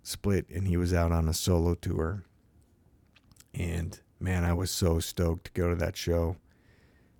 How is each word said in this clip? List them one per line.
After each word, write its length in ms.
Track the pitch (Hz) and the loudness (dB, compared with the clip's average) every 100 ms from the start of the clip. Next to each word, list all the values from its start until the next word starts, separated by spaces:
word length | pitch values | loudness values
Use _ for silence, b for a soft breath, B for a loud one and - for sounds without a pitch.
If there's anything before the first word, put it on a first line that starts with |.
split 460 | - - 101 92 - | -14 -4 0 0 -2
and 180 | 87 98 | -4 0
he 80 | 87 | 0
was 160 | 87 | 2
out 180 | 87 85 | 2 2
on 180 | 82 80 | 2 2
a 40 | |
solo 420 | 82 - 85 85 | 0 2 2 2
tour, 500 | 85 92 - 82 101 - _ _ _ _ _ _ _ _ _ _ - - | 0 -2 -2 -2 -4 -12 _ _ _ _ _ _ _ _ _ _ -20 -12
and 460 | - 87 85 80 - _ - | -6 -4 -2 -6 -8 _ -8
man, 240 | 90 92 | -2 2
I 80 | 87 | 2
was 180 | 87 92 | 2 -2
so 300 | - 90 82 | 0 2 2
stoked 460 | - - 85 82 - | 0 -2 0 0 -6
to 60 | |
go 160 | - 87 | -2 0
to 60 | 87 | 0
that 200 | 82 - | -2 -4
show. 400 | - 85 82 90 _ b b b b b b b | 0 0 0 -4 _ b b b b b b b